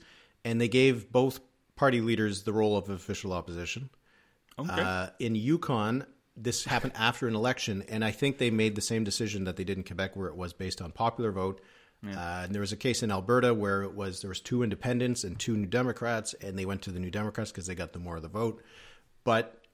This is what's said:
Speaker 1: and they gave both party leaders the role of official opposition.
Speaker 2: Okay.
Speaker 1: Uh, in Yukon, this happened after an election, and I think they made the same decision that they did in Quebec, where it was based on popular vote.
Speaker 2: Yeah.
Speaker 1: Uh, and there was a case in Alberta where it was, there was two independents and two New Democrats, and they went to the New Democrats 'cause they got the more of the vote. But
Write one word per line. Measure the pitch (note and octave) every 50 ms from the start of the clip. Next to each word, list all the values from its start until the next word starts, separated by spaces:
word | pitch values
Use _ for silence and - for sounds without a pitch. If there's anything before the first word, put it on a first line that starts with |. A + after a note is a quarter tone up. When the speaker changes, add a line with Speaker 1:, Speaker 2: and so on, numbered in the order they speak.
| - - - - - _ _ _ -
Speaker 1:
and | A#2+ A2+ A#2
they | A#2+ A#2+
gave | A#2+ B2+ C3 C3+ B2+ A#2 G2+ - -
both | B2+ C3 C3 B2+ - - _ _ _ _ _ _
party | - C#3+ C#3 B2 A#2+
leaders | A2+ A#2 A2+ A2 A2 G#2 G2+ G2 G2
the | A2+ G#2
role | A2 G#2+ G#2+ G#2
of | G2+ F#2+ G2+
official | G2 F2+ - - G2 - - G2 F#2
opposition. | F2 E2+ - E2+ F2 F2 E2 - A#2+ C3+ C3 - _ _ _ _ _ _ _ _ _ _ _ _ -
Speaker 2:
Okay. | C#3 F3 - F3 E3+
Speaker 1:
Uh, | - F#2 F#2 F#2 - - -
in | B2 A#2 A2
Yukon, | G#2+ G#2+ C3+ D#3+ E3+ - - C3+ A2 G#2 A2 A#2+ C3+ C#3 - - _ _ _ _
this | - G#2+ A#2+ A#2 - -
happened | B2+ C3+ A#2+ - C3 -
after | - A2 A#2+ B2 - C3+ A#2
an | A2
election, | G#2+ A2+ B2 B2+ - - A#2+ G2+ G2 G2+ -
and | A2 A2 A2
I | G#2+
think | G#2+ - C#3+ C#3 C3+ -
they | B2+ A#2+
made | A2+ A2 A2 A2 G#2
the | G#2+ -
same | - A#2 A2 A2
decision | G2+ F#2+ - A#2 G#2 G#2 G2 F#2+
that | F#2 E2+
they | - F#2
did | F2+ F#2+ F#2
in | F2+
Quebec, | - F2+ F2+ F#2+ F#2+ -
where | G2 F#2+ E2+
it | D#2
was | F2+ F2+ F2 -
based | - F#2+ F#2 - - F#2
on | E2
popular | - - A2+ A#2 - - A#2 A2
vote. | F#2+ F#2+ F#2 F#2+ F#2+ - - - - - - _ _ _ -
Speaker 2:
Yeah. | G#2 G2 F2+
Speaker 1:
Uh, | F2 E2+ F2 F2+ F2+
and | F2+ G2+
there | G2+
was | G2+ F#2+ G#2
a |
case | G2+ - C3 A2+ - A#2+
in | G#2+
Alberta | G2+ F#2+ F#2 G#2+ A#2+ B2 B2 B2 A#2
where | G#2+ G#2 G2+ G2 G2 G2
it | F#2+ F2
was, | G2+ G2 F#2+ F2+ -
there | - G2
was | F#2 -
two | - - B2+ B2 B2
independents | G#2+ G2 - - B2+ B2 A#2+ B2 B2 B2 - -
and | F#2 E2 -
two | - - A2+
New | G#2+ G#2
Democrats, | F2+ F#2 B2 B2+ B2+ A2 - A#2+ A#2 A#2 A2 G#2+ - -
and | - - G2 F#2 G2
they | F#2+
went | F#2+ G2 F#2+ -
to | G2 F2+
the | F2+
New | F#2 F2+
Democrats | E2+ G#2 G#2+ G#2+ - - A2 - -
'cause | G2+ E2+
they | F2+ F2+
got | E2+ F2 E2 -
the | F2
more | F2 F2 E2+
of | E2 D#2+
the | E2
vote. | F2+ G#2+ A#2 A2+ A2 - - - - - - - - - _ _ _ - -
But | B2 A2+ A2+ A#2 - - - _ _